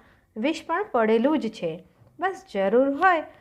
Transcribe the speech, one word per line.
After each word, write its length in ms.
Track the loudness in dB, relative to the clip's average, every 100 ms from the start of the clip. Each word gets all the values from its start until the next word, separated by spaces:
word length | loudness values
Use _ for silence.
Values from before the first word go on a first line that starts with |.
| _ _ _ -6
વિષ 280 | -4 -4 -4
પણ 180 | -6 -2
પડેલું 480 | 0 2 2 2 0
જ 100 | -4
છે. 340 | -6 -8 -8 -16 _ _ -6
બસ 260 | -6 -6 -8
જરૂર 380 | -2 2 2 2
હોય 300 | 2 2 2 -2 -16